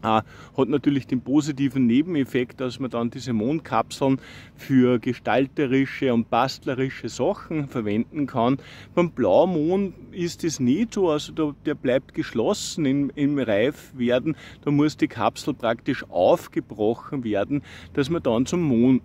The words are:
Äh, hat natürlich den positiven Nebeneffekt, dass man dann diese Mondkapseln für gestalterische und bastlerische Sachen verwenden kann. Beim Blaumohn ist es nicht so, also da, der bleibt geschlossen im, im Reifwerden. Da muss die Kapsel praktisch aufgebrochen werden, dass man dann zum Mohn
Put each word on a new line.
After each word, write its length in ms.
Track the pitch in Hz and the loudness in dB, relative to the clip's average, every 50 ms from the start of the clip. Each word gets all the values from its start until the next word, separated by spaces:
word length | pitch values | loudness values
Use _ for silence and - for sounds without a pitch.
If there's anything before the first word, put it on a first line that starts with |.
Äh, 220 | - 113 110 110 110 - - - - - - | 0 2 2 2 2 -2 -16 -20 -20 -12 -2
hat 120 | - 135 110 | -2 0 0
natürlich 400 | 147 143 - 151 143 135 120 - | 0 0 2 2 0 0 -2 -2
den 140 | - 127 - | -6 -4 -2
positiven 640 | - 131 151 143 151 147 131 143 135 120 135 131 | 0 0 0 0 0 -4 -2 -2 -2 0 2 2
Nebeneffekt, 720 | 117 113 131 156 180 180 147 131 120 - 131 123 - - - | 4 4 2 2 0 0 -2 -2 0 0 -2 -2 -2 -6 -8
dass 180 | 131 127 120 - | -8 -8 -6 -6
man 100 | 135 123 | -8 -6
dann 220 | 110 120 117 117 | -4 -4 -4 -4
diese 220 | 117 139 123 131 123 | -6 -8 -6 -4 -2
Mondkapseln 880 | 110 104 123 151 165 - - - 113 - - - - 139 135 135 131 - - - - - - - | -2 0 -2 -2 -4 -4 -2 0 0 0 -2 -2 0 2 2 2 0 -2 -12 -20 -20 -20 -20 -20
für 460 | - - - 139 131 123 123 127 120 | -20 -4 2 4 6 6 6 4 2
gestalterische 1120 | 117 131 120 - - 120 107 123 139 139 - - 151 127 127 135 135 131 - - 147 131 120 | 0 -2 -6 -4 -2 0 2 2 2 0 0 -2 -2 2 2 2 0 0 -2 -2 0 2 2
und 160 | 117 113 - | 2 0 2
bastlerische 800 | - 117 123 131 - - - 151 135 120 131 135 - - - 117 | 2 2 2 0 -2 -8 -6 -6 -2 -2 -2 -4 -4 -8 -10 -10
Sachen 580 | - - 127 156 202 - - - 170 156 143 | -6 -2 -2 -2 -2 -4 -6 -8 -6 -6 -6
verwenden 640 | 135 - 131 110 107 101 107 120 - - 160 143 123 | -4 -6 -4 -4 -2 0 -2 -2 -2 -4 -6 -6 -4
kann. 300 | - 127 117 123 139 135 - - - - - - - | 0 0 2 2 2 0 -4 -14 -20 -20 -20 -6 0
Beim 160 | - 175 170 | 0 0 0
Blaumohn 840 | - - 120 95 92 120 156 185 185 156 147 160 180 196 202 190 170 - - - - | 0 0 2 4 6 6 6 4 2 0 0 0 0 0 -2 -4 -6 -12 -20 -16 -8
ist 320 | - 170 170 - - - | -6 -6 -6 -4 -4 -6
es 160 | 170 147 - | -6 -2 0
nicht 340 | 131 120 131 180 240 226 - | 2 2 2 2 0 -2 0
so, 160 | 214 190 170 | 0 2 2
also 220 | 151 151 147 - 156 | 2 0 -4 -8 -4
da, 200 | - 160 147 143 - - | -4 -4 -4 -4 -6 -6
der 80 | 156 147 | -6 -6
bleibt 400 | - - 131 120 135 - - - | -2 0 0 0 0 0 -4 -8
geschlossen 720 | - 156 - - 117 110 151 208 - - - - - 156 | -8 -8 -4 -2 0 0 0 0 -2 -4 -10 -6 -2 0
im, 240 | 135 135 143 143 135 - | 0 2 2 0 -2 -2
im 240 | - 143 139 147 139 | -2 0 0 0 0
Reifwerden. 960 | 127 113 107 98 110 135 151 - - - - 131 123 120 120 131 127 156 151 - - - - - - | 0 0 2 2 2 0 -2 -4 -16 -20 -8 -2 0 2 2 2 2 0 -6 -6 -10 -20 -20 -8 -4
Da 60 | 147 | 0
muss 260 | 147 143 147 156 147 | 2 4 2 2 2
die 120 | - 165 147 | 0 -2 -2
Kapsel 440 | - - 101 113 - - - - 139 | -2 0 -2 0 -2 -2 -6 -6 -6
praktisch 560 | - - 113 120 117 - - 131 - - - | -2 -2 -2 -2 -2 -2 -4 -4 -4 -6 -6
aufgebrochen 1160 | - 82 90 113 160 170 - - - 170 131 - 120 110 107 107 117 - - - - 139 117 | 0 2 4 4 4 4 0 -6 -8 -8 -8 -8 -6 -2 0 0 0 -2 -6 -10 -8 -6 -4
werden, 380 | 113 104 98 101 117 139 147 - - - - - - - | -2 -2 -2 -2 -2 -2 -6 -6 -8 -20 -20 -20 -10 -4
dass 160 | - 143 131 | -4 -2 -2
man 140 | 170 170 - | -2 -2 0
dann 240 | 135 113 113 131 | 0 2 2 0
zum 160 | - - 180 170 | 0 -2 -2 0
Mohn 380 | 151 123 113 120 127 131 120 - | 2 2 4 4 4 4 2 0